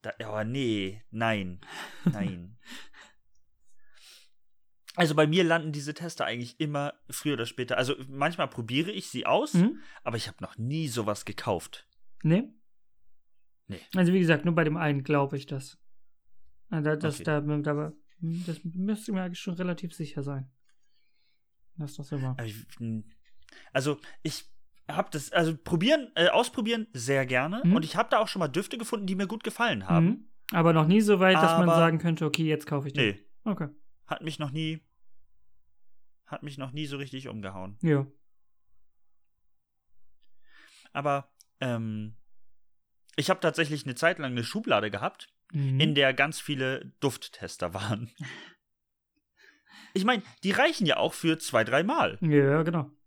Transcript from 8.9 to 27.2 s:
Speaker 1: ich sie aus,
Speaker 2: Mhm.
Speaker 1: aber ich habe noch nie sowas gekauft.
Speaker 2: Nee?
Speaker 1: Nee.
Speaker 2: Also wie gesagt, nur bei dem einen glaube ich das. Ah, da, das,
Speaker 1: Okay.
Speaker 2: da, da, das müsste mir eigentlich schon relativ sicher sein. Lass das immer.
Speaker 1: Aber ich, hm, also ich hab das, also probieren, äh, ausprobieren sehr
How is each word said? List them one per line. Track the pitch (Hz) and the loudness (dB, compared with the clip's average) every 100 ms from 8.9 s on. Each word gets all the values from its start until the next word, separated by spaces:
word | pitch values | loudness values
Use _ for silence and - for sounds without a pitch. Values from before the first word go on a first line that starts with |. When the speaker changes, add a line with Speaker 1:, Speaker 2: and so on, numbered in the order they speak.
Speaker 1:
ich | 208 - | -6 -8
sie | 127 - | -6 0
aus, | 147 294 | 2 2
Speaker 2:
Mhm. | 180 196 311 - - | 4 4 2 -12 -10
Speaker 1:
aber | - 117 | -6 -6
ich | 107 | -8
habe | - | -10
noch | 92 - | -14 -8
nie | 117 156 156 | -6 -4 -4
sowas | 117 107 104 - | -4 -4 -4 -6
gekauft. | 104 - 90 - - _ _ - - | -8 -2 -4 -4 -18 _ _ -18 -4
Speaker 2:
Nee? | 156 175 269 - _ - - - - - _ _ _ _ _ | 2 2 0 -10 _ -20 -20 -20 -20 -20 _ _ _ _ _
Speaker 1:
Nee. | 90 - | -16 -4
Speaker 2:
Also | 185 175 | 4 6
wie | 185 | 6
gesagt, | 170 160 170 | 6 4 4
nur | |
bei | 165 | 2
dem | 156 160 | 2 2
einen | 156 143 | 0 0
glaube | 135 147 139 143 | 2 2 2 -2
ich | |
das. | 135 135 135 - - - - _ _ - - - - | -6 -10 -10 -18 -20 -20 -20 _ _ -18 -18 -20 -6
Ah, | 165 | -2
da, | 151 151 | 0 2
das, | 160 139 | 0 -2
Speaker 1:
Okay. | |
Speaker 2:
da, | - 151 | -2 -2
da, | 147 147 147 147 151 - - _ | 0 -2 0 -2 -4 -10 -20 _
das | 165 170 170 156 | -6 -4 -6 -8
müsste | 170 175 196 214 214 | -8 -4 -2 -2 -2
mir | 190 | -4
eigentlich | 185 175 | -4 -6
schon | - | -8
relativ | 170 180 170 175 | -4 -4 -4 -8
sicher | - 156 - | -8 -8 -6
sein. | 139 139 131 _ _ _ _ _ _ _ _ _ _ _ - - | -6 -6 -8 _ _ _ _ _ _ _ _ _ _ _ -20 -12
Lass | 147 - | -12 -10
das | 147 | -6
immer. | 143 131 | -4 -2
Speaker 1:
Aber | 131 117 | -4 -6
ich, | 107 - - | -10 -16 -10
hm, | 117 110 107 - _ - - - - | -6 -6 -8 -18 _ -20 -20 -20 -4
also | - 135 143 - - | -2 0 -4 -8 -8
ich | 156 - - - - _ - | -8 -8 -12 -18 -20 _ -8
hab | 151 196 | -4 -2
das, | 151 - | -4 -2
also | - 160 160 | 2 2 0
probieren, | - 170 202 311 247 | -2 2 4 4 2
äh, | - 175 | 4 4
ausprobieren | - 240 - 214 233 220 | 6 2 0 -2 -2 -4
sehr | 131 120 139 | -8 0 0